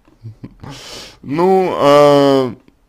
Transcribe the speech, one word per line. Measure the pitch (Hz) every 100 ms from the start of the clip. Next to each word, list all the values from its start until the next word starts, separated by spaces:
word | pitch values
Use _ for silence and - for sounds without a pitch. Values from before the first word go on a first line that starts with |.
| _ _
<laughs> | 113 107 - _ 135 - - - - _
ну, | - 147 185 190 180 87
э, | 143 147 147 143 139 135 127 - _ _